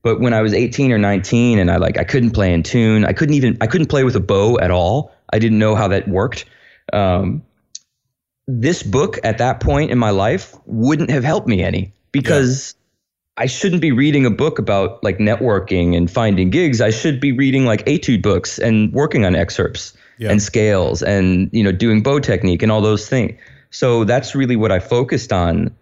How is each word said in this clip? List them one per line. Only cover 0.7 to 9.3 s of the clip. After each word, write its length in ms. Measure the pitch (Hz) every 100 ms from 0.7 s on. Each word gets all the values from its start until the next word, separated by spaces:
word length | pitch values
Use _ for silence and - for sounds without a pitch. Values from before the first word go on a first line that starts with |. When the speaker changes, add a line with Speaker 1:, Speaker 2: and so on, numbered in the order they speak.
| 123 135
Speaker 1:
or 40 | 113
nineteen 640 | 101 101 92 117 120 110
and 100 | 87
I, 80 | 85
like, 200 | 85 -
I 60 |
couldn't 260 | - 139 117
play 220 | 113 95
in 100 | 85
tune, 400 | 82 123 110 107
I 80 | 104
couldn't 220 | 104 151
even, 220 | 147 123 -
I 80 | 110
couldn't 200 | 185 151
play 160 | 147
with 100 | 131
a 60 | 113
bow 360 | 87 98 107 117
at 120 | 90
all. 420 | 90 87 127 156 _ -
I 60 | -
didn't 200 | 113 107
know 160 | 107
how 120 | 107 101
that 180 | 95 101
worked. 380 | 92 107 - - _ - _ -
Um, 500 | 101 98 90 98 139 - _ _ - _ _ _ _ _ _ -
this 340 | 123 131 180
book 360 | - 123 - -
at 140 | 113